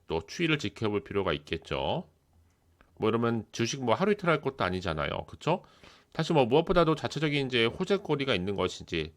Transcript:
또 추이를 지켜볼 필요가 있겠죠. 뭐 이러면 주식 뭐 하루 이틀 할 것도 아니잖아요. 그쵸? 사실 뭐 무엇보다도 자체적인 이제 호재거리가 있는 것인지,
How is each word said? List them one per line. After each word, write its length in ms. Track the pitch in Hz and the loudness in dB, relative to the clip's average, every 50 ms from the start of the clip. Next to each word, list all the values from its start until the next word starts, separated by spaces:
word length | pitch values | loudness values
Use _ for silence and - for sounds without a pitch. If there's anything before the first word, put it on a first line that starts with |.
| _ | _
또 180 | - 80 82 - | -4 -4 -4 -4
추이를 300 | - - - 170 160 156 | -6 -4 -2 0 0 0
지켜볼 460 | 147 - 101 - - 117 107 104 101 - | 0 -2 -6 -6 -4 -2 -2 -2 -2 -4
필요가 280 | - 98 101 95 90 | -2 -2 -2 0 0
있겠죠. 760 | 78 73 - - 82 80 - - 73 67 69 82 117 165 - - _ _ _ _ _ _ _ _ _ _ _ _ _ _ - _ _ | -2 -2 -4 -6 -8 -8 -6 -6 -4 -2 -2 -2 -2 -4 -6 -10 _ _ _ _ _ _ _ _ _ _ _ _ _ _ -20 _ _
뭐 120 | - 98 110 | -2 0 0
이러면 360 | 110 113 117 117 117 113 104 - | 2 2 0 0 0 -2 -4 -6
주식 320 | - - 117 117 147 139 127 | -4 -4 -2 -2 -2 -4 0
뭐 120 | 117 107 | 0 0
하루 160 | - 190 214 | 2 2 0
이틀 180 | 202 - - 175 | 0 0 2 0
할 120 | 156 147 | 0 0
것도 220 | - - - - 110 | 0 -4 -2 -2 -2
아니잖아요. 640 | 90 92 92 92 92 78 76 71 - - - - | -2 -2 -2 -2 -2 -2 -2 -2 -2 -4 -6 -6
그쵸? 360 | - - - - 147 175 208 - - - _ - - - - _ _ - | -10 -16 -6 -2 -2 -2 -2 -4 -12 -20 _ -20 -20 -20 -20 _ _ -6
사실 200 | - 160 - 170 | -6 -2 2 4
뭐 120 | 147 127 | 4 4
무엇보다도 500 | 110 135 156 165 - 190 175 170 160 156 | 6 4 4 4 4 4 4 4 4 2
자체적인 500 | 147 - - - 143 160 151 147 143 135 | 0 -2 -6 -4 -2 -2 0 0 0 0
이제 180 | 127 123 117 113 | 2 2 4 4
호재거리가 680 | 117 - - 185 - 202 190 202 - 151 139 135 135 113 | 2 2 -2 0 0 0 0 0 -2 -2 0 0 0 0
있는 200 | 90 90 101 101 | 0 0 -2 0
것인지, 580 | 92 92 90 - - - - 85 80 76 78 - | 0 0 -2 -2 -6 -8 -4 -4 -4 -4 -4 -10